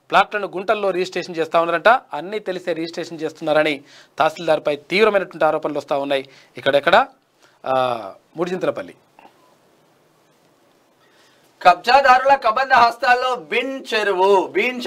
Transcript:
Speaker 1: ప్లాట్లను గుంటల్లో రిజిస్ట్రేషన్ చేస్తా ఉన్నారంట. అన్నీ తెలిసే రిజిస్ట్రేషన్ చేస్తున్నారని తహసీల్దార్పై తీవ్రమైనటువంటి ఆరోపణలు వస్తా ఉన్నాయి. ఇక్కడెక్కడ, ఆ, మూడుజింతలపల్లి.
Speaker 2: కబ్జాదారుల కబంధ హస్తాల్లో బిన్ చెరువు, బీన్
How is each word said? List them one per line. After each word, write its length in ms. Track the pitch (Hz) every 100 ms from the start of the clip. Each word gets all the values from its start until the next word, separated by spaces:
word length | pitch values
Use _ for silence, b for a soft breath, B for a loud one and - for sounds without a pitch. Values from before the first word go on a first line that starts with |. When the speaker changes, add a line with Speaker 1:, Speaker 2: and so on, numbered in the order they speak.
| -
Speaker 1:
ప్లాట్లను 360 | 170 202 208 185
గుంటల్లో 440 | 175 196 214 196
రిజిస్ట్రేషన్ 460 | 180 180 180 175 165
చేస్తా 240 | 160 170
ఉన్నారంట. 280 | 170 170 190
అన్నీ 500 | 254 - 147 180 214
తెలిసే 340 | 208 180 180
రిజిస్ట్రేషన్ 480 | 160 165 175 165 165
చేస్తున్నారని 640 | 156 147 160 151 156 135 b b b -
తహసీల్దార్పై 580 | 156 160 165 151 151 147
తీవ్రమైనటువంటి 680 | - 185 214 202 170 160
ఆరోపణలు 340 | 156 156 151 147
వస్తా 200 | - 143
ఉన్నాయి. 300 | 139 139 131 b b -
ఇక్కడెక్కడ, 500 | 139 139 170 202 269 _ _ _ b b 127
ఆ, 460 | 131 127 117 98 - _ 156
మూడుజింతలపల్లి. 580 | 180 180 147 110 87 - _ _ - _ _ _ _ _ _ _ _ _ _ _ _ _ _ _ _ _ b b b b b _
Speaker 2:
కబ్జాదారుల 720 | 185 175 240 269 269 254 269
కబంధ 380 | 277 233 247 269
హస్తాల్లో 640 | 254 233 233 262 247 262 226
బిన్ 480 | 151 226 269 269 -
చెరువు, 520 | 220 202 185 196 190 143
బీన్ 360 | 160 247 247